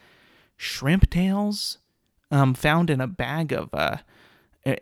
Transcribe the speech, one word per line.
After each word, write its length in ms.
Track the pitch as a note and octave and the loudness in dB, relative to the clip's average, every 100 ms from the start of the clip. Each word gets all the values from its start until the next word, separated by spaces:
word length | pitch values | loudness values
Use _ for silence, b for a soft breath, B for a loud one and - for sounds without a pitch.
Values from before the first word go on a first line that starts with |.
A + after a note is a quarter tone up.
| b b b b b b | b b b b b b
shrimp 500 | - - C3+ F#3 - | -10 -4 2 4 4
tails, 680 | E3+ F#3+ G3 G#3 G#3 - - _ _ _ _ - | 2 0 0 -2 -4 -8 -10 _ _ _ _ -2
um, 220 | C#3+ C3+ | 2 4
found 380 | B2+ D#3 D#3+ E3+ | 2 2 2 2
in 100 | C3+ | 0
a 60 | C3 | -2
bag 440 | F#3 B2 D3+ D#3 | -6 -6 -4 -4
of, 200 | - D2+ | -4 -4
uh, 240 | D2 D2+ - - b b b b b C3+ | -2 -2 -4 -12 b b b b b -4
eh, 100 | - | -4